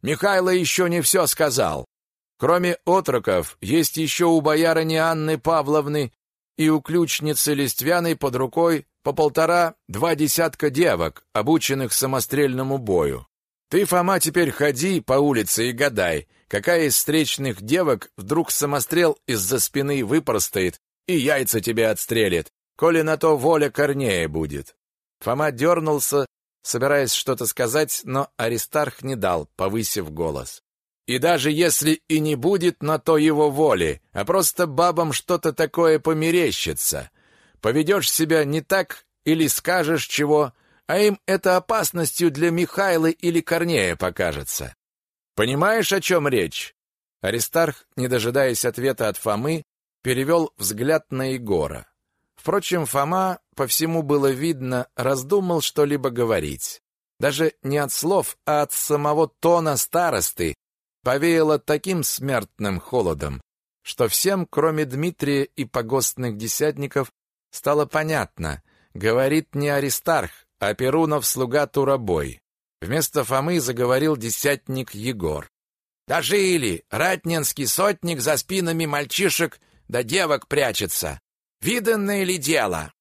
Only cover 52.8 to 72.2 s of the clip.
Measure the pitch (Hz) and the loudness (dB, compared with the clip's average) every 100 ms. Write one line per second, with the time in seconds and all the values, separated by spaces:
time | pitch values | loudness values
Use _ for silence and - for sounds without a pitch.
52.8 | 139 139 143 180 190 180 _ - 131 - | 0 0 0 0 0 -4 _ -4 -2 0
53.8 | 160 165 147 147 139 127 160 143 127 127 | 0 -2 0 2 2 2 -2 -2 -2 -4
54.8 | 123 - 127 135 135 202 185 170 - - | -4 -4 -2 -2 0 0 2 0 -2 0
55.8 | 143 143 131 120 117 101 76 67 - - | 0 0 -2 -2 0 0 0 -6 -10 -12
56.8 | _ _ _ _ 135 143 160 - 135 147 | _ _ _ _ -2 0 -2 -2 -4 -2
57.8 | 139 - 156 190 - - - 151 147 - | -2 -2 0 0 0 -8 -2 0 0 -4
58.8 | - 147 147 151 156 _ 170 170 160 131 | -2 0 0 2 0 _ 2 4 2 -2
59.8 | - 165 175 113 82 - 85 - _ _ | -2 0 0 0 -2 -4 -4 -6 _ _
60.8 | _ _ 127 139 165 165 156 151 - 151 | _ _ -2 0 2 2 4 2 0 -2
61.8 | 185 180 143 - 135 127 104 _ 104 92 | 0 -2 -2 -4 -2 -4 -4 _ -4 -4
62.8 | - 127 92 76 76 65 - _ _ _ | -2 0 0 -2 -6 -8 -14 _ _ _
63.8 | - - 117 - 175 196 170 - 156 156 | -16 -2 0 2 0 0 -2 0 0 0
64.8 | 147 131 165 170 143 139 139 - 123 127 | -2 -2 -4 -2 -2 0 -2 -6 -6 -4
65.8 | 113 135 120 - 123 104 110 - 147 143 | -2 -2 -2 -4 -6 -6 -6 -2 -2 -2
66.8 | 139 143 127 _ _ _ _ - - 147 | -4 -4 -4 _ _ _ _ -6 0 0
67.8 | 147 156 156 151 98 - 82 71 _ _ | 0 -2 0 -2 -4 -6 -6 -6 _ _
68.8 | _ - 107 120 135 156 160 143 147 143 | _ -4 0 2 2 0 -2 -4 -2 0
69.8 | 139 - - 160 87 - _ _ 101 107 | -2 -4 0 0 -2 -10 _ _ -4 0
70.8 | 131 151 160 151 123 135 127 139 143 - | 0 2 2 0 -2 -2 0 0 0 0
71.8 | 135 139 107 82 | 0 0 0 -2